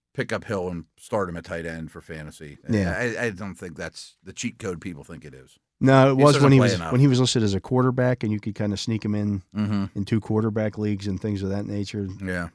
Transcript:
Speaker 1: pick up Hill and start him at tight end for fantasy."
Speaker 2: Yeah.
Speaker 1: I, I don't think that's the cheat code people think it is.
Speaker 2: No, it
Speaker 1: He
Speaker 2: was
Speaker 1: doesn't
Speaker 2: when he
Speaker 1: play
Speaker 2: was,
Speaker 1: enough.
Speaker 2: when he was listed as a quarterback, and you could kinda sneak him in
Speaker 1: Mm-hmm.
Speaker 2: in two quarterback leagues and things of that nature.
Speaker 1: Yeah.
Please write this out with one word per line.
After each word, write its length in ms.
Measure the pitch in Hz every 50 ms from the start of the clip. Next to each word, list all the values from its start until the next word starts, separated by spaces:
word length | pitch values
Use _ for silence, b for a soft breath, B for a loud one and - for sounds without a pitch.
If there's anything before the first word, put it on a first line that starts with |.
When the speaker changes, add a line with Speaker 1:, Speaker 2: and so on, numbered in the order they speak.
| _ _ _
Speaker 1:
pick 180 | - 123 120 113
up 120 | 101 85
Hill 240 | - 110 98 90 90
and 160 | 87 85 80 - _ _
start 300 | - - - 107 98 90
him 80 | 85
at 80 | 85 82
tight 220 | - 90 85 82
end 240 | 85 82 82 80 76
for 100 | - 82
fantasy." 580 | - - 85 78 76 76 - - 80 73 71 - _ -
Speaker 2:
Yeah. 240 | 117 104 95 90 92 98 123 - - 82
Speaker 1:
I, 60 | 123
I 40 | 117
don't 240 | 101 90 107 98 90
think 220 | - 101 92 78
that's 400 | 76 87 80 - - - - _ _ _
the 100 | 90 90
cheat 260 | - - 120 - _
code 220 | - 101 90 80
people 240 | - 95 85 71 71
think 200 | - 85 71 -
it 100 | 73 65
is. 240 | 65 65 _ _ _ _ _ _ _
Speaker 2:
No, 320 | 127 131 135 135 131 139 135
it 40 |
Speaker 1:
He 60 | 131 139
Speaker 2:
was 120 | 147 143
Speaker 1:
doesn't 100 | 139 139
Speaker 2:
when 80 | 139 139
he 60 | 131
Speaker 1:
play 60 | 123
Speaker 2:
was, 80 | 101 95
Speaker 1:
enough. 180 | 87 85 80 123
Speaker 2:
when 80 | 123
he 80 | 139 143
was 100 | 127 123
listed 220 | 127 123 - 127 110
as 100 | 104 98
a 80 | 95
quarterback, 640 | - - 127 127 127 131 123 127 127 127 127 - -
and 100 | 107 107
you 60 | 104
could 140 | - 110 98
kinda 220 | - 107 104 101
sneak 280 | 98 - - 113 107 -
him 100 | 107 104
in 280 | 104 104 104 101 98 - _ -
Speaker 1:
Mm-hmm. 300 | 104 107 104 107 101 98 95 -
Speaker 2:
in 80 | 104 98
two 160 | - 117 110
quarterback 580 | - - 110 107 110 113 104 113 107 107 104 107
leagues 280 | 107 107 104 95 101 104
and 120 | 95 95
things 220 | - 110 104 98 98
of 80 | 95
that 160 | 98 101 104
nature. 420 | 104 104 101 101 - - 107 101 95 95 - 95
Speaker 1:
Yeah. 240 | 92 90 90 87 85